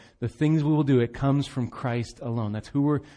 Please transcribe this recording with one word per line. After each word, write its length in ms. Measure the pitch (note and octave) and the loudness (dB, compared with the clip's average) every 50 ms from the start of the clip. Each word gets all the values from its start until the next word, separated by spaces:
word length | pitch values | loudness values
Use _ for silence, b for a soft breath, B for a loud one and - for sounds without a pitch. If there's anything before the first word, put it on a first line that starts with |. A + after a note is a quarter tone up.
| B B B B | B B B B
the 80 | - A#2 | -8 -8
things 360 | - - D#3 D3+ D#3+ D#3+ D3 | -4 0 2 2 4 4 4
we 80 | D3 | 2
will 120 | D#3 D3+ D3+ | 2 2 4
do. 160 | C3+ C#3 B2 | 4 4 4
It 160 | A#2+ A#2 A#2 | 4 2 0
comes 320 | - C#3 C#3 C3+ C#3+ C3+ - | -2 0 2 2 2 0 -2
from 200 | - C3 B2 A2+ | -4 -4 -4 -4
Christ 500 | - - - B2+ A#2 A#2+ A#2 - - - | -6 -6 -4 -4 -2 -2 -4 -6 -10 -10
alone. 300 | - B2 A#2 A#2+ A2+ G#2 | -8 -6 -4 -2 -2 -4
That's 160 | G#2 G#2+ G#2 - | -4 -6 -8 -4
who 160 | - C#3+ C#3+ | -2 0 0
we're 160 | D3 D3 C#3 B B B | 2 0 0 B B B